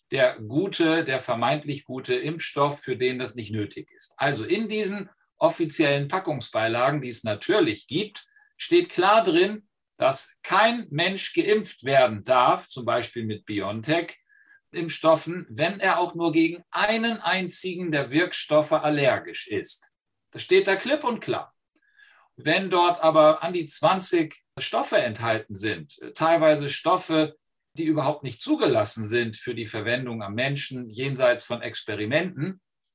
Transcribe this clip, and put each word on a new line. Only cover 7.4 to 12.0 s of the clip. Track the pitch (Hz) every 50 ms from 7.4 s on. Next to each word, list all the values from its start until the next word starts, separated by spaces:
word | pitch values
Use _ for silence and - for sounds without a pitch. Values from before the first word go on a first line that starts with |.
| - - 185 214 175 117 104 - -
gibt, | - - 165 214 208 - - - _ _ _ _ _ _
steht | - - - 165 175 175 170
klar | - - 180 196 208 226 220
drin, | 190 156 165 180 196 214 214 - _ _ _ _ _ _
dass | - 123 131 139 - - - - _ -
kein | - 180 190 214 226 240 247 214 -
Mensch | 143 147 170 190 196 190 - - -
geimpft | 170 165 - 214 214 202 - - - -
werden | 131 139 135